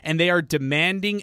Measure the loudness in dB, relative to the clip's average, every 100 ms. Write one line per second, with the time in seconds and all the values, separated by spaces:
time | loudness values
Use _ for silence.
0 | -4 0 2 2 0 -2 0 0 0 0
1 | -4 -4